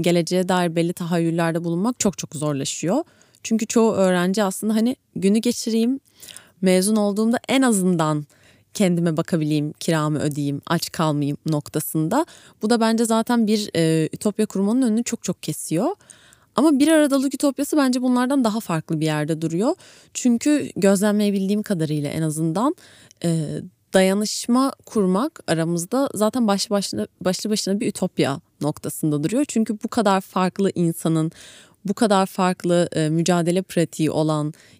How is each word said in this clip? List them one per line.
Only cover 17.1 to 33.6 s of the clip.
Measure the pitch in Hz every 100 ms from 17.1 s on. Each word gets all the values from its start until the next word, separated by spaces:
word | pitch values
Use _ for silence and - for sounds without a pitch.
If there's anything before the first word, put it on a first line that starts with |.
| 277 269
ütopyası | 262 285 269 285 302
bence | 262 254
bunlardan | 254 247 247 285
daha | 226 220
farklı | - 160 - 160
bir | 156
yerde | 151 151 156
duruyor. | 160 165 233 370 - - _
Çünkü | - 254 233 294 294 - -
gözlemleyebildiğim | 196 196 208 208 208 202 190 208
kadarıyla | 208 185 156 151 143
en | -
azından, | 160 151 165 160 262 359 - - - -
e, | 175 165 151 151 180 _ _
dayanışma | 190 190 196 208 - - 240 269 - -
kurmak | 226 190 185 285 - -
aramızda | 160 165 170 175 254 277
zaten | - 214 247 226
başlı | 196 -
başına, | 202 190 214 214 -
başlı | 180 185 208
başına | 214 - 202
bir | 240
ütopya | - 185 - 143 147 - -
noktasında | 147 147 - - 160 147
duruyor. | 151 233 294
Çünkü | 226 220 214
bu | 220
kadar | - 208 196
farklı | - 190 185 - 190
insanın, | - 170 165 165 160 160 - - - - _
bu | -
kadar | 202 226 196 190
farklı, | - 185 180 175 175 175
e, | - 156
mücadele | 160 170 175 165 175